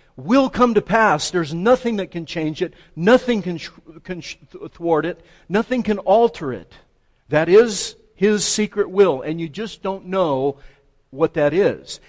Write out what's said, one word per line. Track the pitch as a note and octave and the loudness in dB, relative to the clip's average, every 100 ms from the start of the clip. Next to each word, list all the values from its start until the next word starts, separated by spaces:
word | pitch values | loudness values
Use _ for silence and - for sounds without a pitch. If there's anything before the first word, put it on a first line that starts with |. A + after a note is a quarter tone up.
| _ - | _ -10
will | C#3 C4+ C4 | 0 2 2
come | - B3 | 2 2
to | G#3 | 2
pass. | - A3 A3 D3+ - | 0 2 2 2 -2
There's | F3+ D3+ | -4 -4
nothing | E3 G3+ B3+ A#3 G#3 | -2 0 2 0 -4
that | F#3 | -6
can | F3 | -10
change | E3 E3+ D#3 D3+ | -8 -6 -4 -4
it. | E3 - _ - | -6 -8 _ -2
Nothing | F3 B3 - A3+ | 4 4 4 -2
can | F3 E3 | -4 -8
sh-, | - - - D#3+ | -10 -18 -20 -18
can | - F3+ | -14 -12
sh-, | - - - | -14 -18 -20
th-, | F3+ D#3+ | -18 -18
thwart | - E3+ D#3 | -6 0 0
it. | D#3+ - - _ - | 0 -6 -14 _ -4
Nothing | F#3+ A3+ B3+ | -2 0 -2
can | G#3 G3+ | -2 -2
alter | F#3 G#3+ A#3 - D3+ | 2 4 4 0 -8
it. | G#2+ - - _ _ _ _ - | -8 -12 -20 _ _ _ _ -2
That | D3 E3 | 0 6
is | G3+ A#3 F#3+ - - _ | 6 6 2 -8 -12 _
his | - G3+ G#3 - | -2 0 2 0
secret | - G#3+ G#3 G3 | -2 -2 -2 0
will. | F#3 F#3+ C3+ | 2 2 2
And | D3+ E3 | -4 -8
you | E3 | -8
just | C#3 A3 - | -10 -12 -10
don't | G3 G3 F#3 | -10 -8 -6
know | F#3+ E3+ C3 C#3 C#3 - _ _ _ _ | -2 0 0 -2 -4 -14 _ _ _ _
what | C3+ D#3+ | -4 -2
that | D#3+ D3 | 0 0
is. | E3 F3+ E2 - - | 2 0 -2 -10 -20